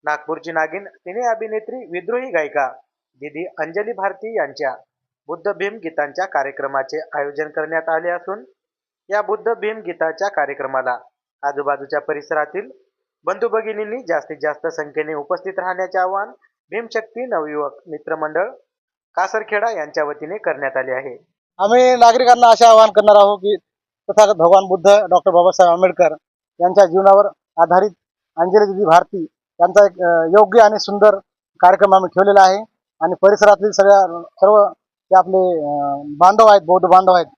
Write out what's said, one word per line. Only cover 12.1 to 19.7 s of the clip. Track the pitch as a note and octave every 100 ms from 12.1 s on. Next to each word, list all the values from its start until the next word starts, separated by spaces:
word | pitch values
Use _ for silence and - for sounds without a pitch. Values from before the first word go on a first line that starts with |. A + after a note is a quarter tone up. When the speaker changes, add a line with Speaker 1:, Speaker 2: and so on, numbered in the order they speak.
| D3 C#3+ D#3 D3+ F#3 C3 _ _ _ _ _
Speaker 1:
बंधू | D3+ G3+ A3+
भगिनींनी | A3 A3 G#3+ G#3 A#3+ -
जास्तीत | D#3+ - D3
जास्त | D3+ D3 E3
संख्येने | D#3+ D3 D3 D3+
उपस्थित | D3+ C#3+ F3+ F#3 F#3+
राहण्याचे | F#3 F#3 F#3 F#3
आवाहन | F#3 G3 G#3+ B3 _ _ _
भीमशक्ती | G3 A#3 A3+ A3 A#3 B3+
नवयुवक | F#3+ D3+ D3+ C#3+ C#3+ -
मित्र | D3+ - D#3+
मंडळ | D#3 D#3+ G#3 - _ _ _ _ _
कासरखेडा | - F#3+ A3 G#3 G#3 A3+